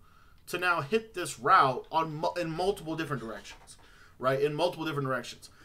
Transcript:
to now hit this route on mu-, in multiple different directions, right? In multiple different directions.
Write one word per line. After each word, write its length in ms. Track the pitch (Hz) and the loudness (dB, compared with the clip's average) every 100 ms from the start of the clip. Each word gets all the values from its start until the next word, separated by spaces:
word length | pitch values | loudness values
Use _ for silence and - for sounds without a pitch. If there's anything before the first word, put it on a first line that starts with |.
| - - - - - | -20 -20 -20 -20 -8
to 120 | 175 | -2
now 220 | 180 170 | 2 2
hit 340 | 139 220 220 180 | 2 0 -2 -8
this 240 | 156 107 | -8 -2
route 480 | 139 185 139 165 - | 6 8 6 2 -2
on 260 | 156 165 151 | -2 -2 -2
mu-, 160 | 175 180 | -2 -2
in 120 | 165 | -4
multiple 440 | 160 185 202 156 156 | -2 0 -2 -4 -4
different 280 | 156 127 | -4 -4
directions, 540 | 110 104 - - - - - - - - | -6 -12 -14 -18 -20 -20 -20 -20 -20 -2
right? 200 | 127 135 | 0 2
In 140 | 147 | 0
multiple 320 | 151 175 170 160 | 2 0 0 -4
different 220 | 143 135 | -2 -2
directions. 420 | 123 120 - - - | -2 -6 -14 -20 -20